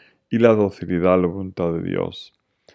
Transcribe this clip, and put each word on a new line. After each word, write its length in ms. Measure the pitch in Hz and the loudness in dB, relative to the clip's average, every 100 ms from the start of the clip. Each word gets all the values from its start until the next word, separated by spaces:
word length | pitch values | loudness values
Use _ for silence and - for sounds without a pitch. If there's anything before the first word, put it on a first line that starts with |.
| _ _ _ | _ _ _
y 100 | 117 | 4
la 140 | 117 | 4
docilidad 600 | 110 98 - 87 87 90 | 4 0 -2 -6 -2 2
a 40 | 92 | 2
la 100 | 90 | 0
voluntad 440 | 95 92 92 87 | -4 -10 -6 -6
de 120 | 82 | -4
Dios. 500 | 87 50 50 - - _ _ _ _ | -6 -6 -6 -10 -20 _ _ _ _